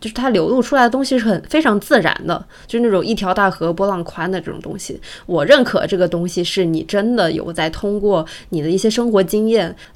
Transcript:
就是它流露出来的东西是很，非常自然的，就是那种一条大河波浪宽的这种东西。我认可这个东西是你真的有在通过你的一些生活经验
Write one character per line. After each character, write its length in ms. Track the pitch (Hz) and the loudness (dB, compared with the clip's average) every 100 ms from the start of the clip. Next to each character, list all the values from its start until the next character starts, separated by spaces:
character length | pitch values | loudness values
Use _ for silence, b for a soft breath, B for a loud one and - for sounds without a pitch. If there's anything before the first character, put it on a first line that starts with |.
就 80 | 220 | -10
是 60 | |
它 140 | 233 262 | -4 0
流 180 | 196 165 | 2 2
露 120 | 254 | 2
出 140 | 240 | 2
来 80 | 277 | 4
的 80 | 240 | 4
东 120 | 262 | 2
西 140 | 269 254 | 0 0
是 80 | |
很， 160 | 220 185 - | 2 0 0
非 140 | 302 | 2
常 160 | 302 202 | 2 0
自 180 | - 247 | 2 2
然 140 | 156 - 156 | 2 -2 -4
的， 180 | 160 - b b | -6 -8 b b
就 120 | 233 | 0
是 60 | |
那 60 | 233 | 2
种 120 | 190 - | 2 0
一 80 | |
条 180 | 220 185 | -2 0
大 160 | 190 196 | 2 2
河 240 | 180 165 | 0 -2
波 140 | 170 196 | 0 -2
浪 160 | 185 | -2
宽 260 | 170 - 170 | -6 -6 -4
的 80 | 185 | -4
这 120 | - | -6
种 100 | - | -10
东 160 | - - | -12 -12
西。 220 | - - B B | -12 -14 B B
我 180 | - 170 | -4 0
认 180 | 143 285 | 4 4
可 220 | 247 - 180 | 4 0 0
这 100 | 185 | 0
个 100 | 175 | 0
东 220 | 170 175 | 0 -4
西 160 | 185 | -4
是 220 | 170 196 170 | -4 -2 0
你 160 | 160 | -2
真 340 | 160 202 220 240 | -2 -2 0 0
的 140 | 165 | 0
有 200 | 160 170 | -2 -6
在 200 | 170 160 | -4 -4
通 280 | - 202 208 | -4 -4 -2
过 280 | 208 180 160 B B | 0 0 -2 B B
你 100 | 165 | -4
的 80 | 151 | -2
一 80 | 185 | 0
些 140 | 220 | 0
生 200 | 220 240 | 0 2
活 120 | 202 | 2
经 260 | 190 214 220 | 2 0 2
验 260 | 226 170 - b | 2 0 -6 b